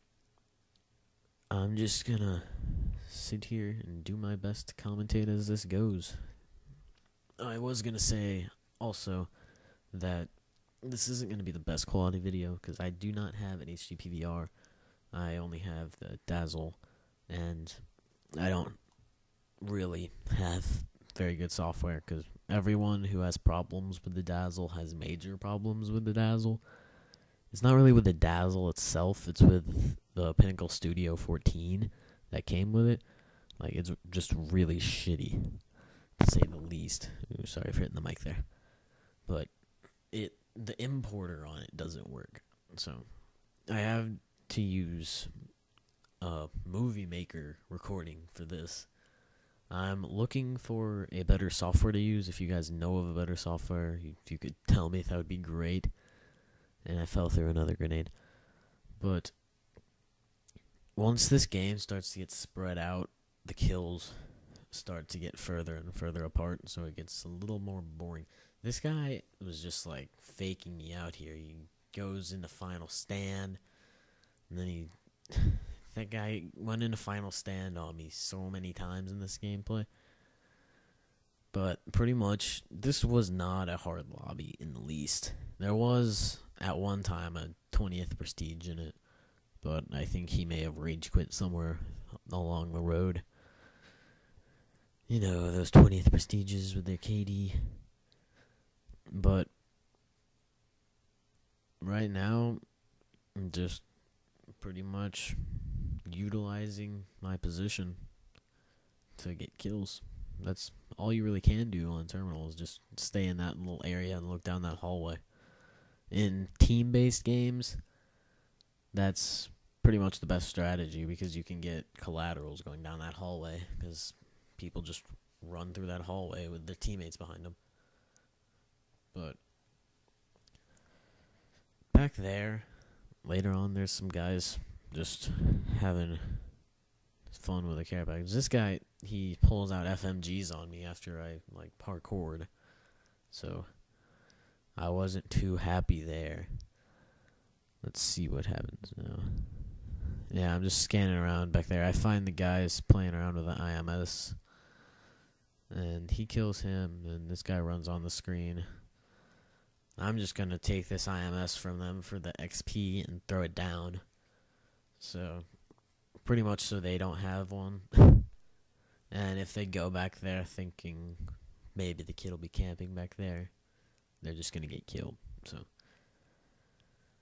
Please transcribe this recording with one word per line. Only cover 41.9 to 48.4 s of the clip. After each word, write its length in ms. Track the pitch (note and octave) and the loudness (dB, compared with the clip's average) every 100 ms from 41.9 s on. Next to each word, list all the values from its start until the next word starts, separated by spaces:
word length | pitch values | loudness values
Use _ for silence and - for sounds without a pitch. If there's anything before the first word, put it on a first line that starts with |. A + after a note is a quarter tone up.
| D#2 G1+ | -8 -10
work. 340 | C2 - - - _ _ - | -12 -14 -18 -20 _ _ -10
So, 300 | - A#1+ A#1+ - - _ _ _ - | -10 -10 -14 -20 -20 _ _ _ -6
I 80 | G#2+ | -2
have 340 | G#2+ A2+ A2+ G#2+ - _ - | 0 0 -2 -6 -14 _ -8
to 100 | - | -2
use 680 | G2+ F#2+ E2+ E2+ D#2+ - - - - _ _ _ _ _ _ - | 0 0 -2 -4 -6 -6 -8 -12 -18 _ _ _ _ _ _ -10
a 300 | F2+ D#2+ D2+ - F2+ | -6 -6 -6 -8 -4
Movie 400 | F#2 B2 G#2 F#2 | -2 0 -2 -4
Maker 520 | E2+ F2 D#2+ D2 D#2 - | -6 -8 -8 -10 -14 -12
recording 580 | F2+ - G2 E2 D#2+ E2 | -10 -6 -6 -6 -12 -16
for 140 | - | -14